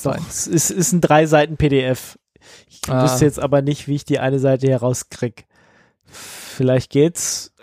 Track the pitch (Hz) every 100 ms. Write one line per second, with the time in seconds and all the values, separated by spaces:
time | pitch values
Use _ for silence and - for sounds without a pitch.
0 | 139 - 165 - - 170 - 190 170 175
1 | 156 151 160 151 151 151 147 135 127 123
2 | - - _ _ - - _ - - 131
3 | 127 127 147 - 139 139 139 147 - 143
4 | - 135 131 139 135 131 135 127 123 127
5 | - - 120 - _ _ _ _ _ _
6 | _ - - - - - 127 127 - 139
7 | 160 - - - - _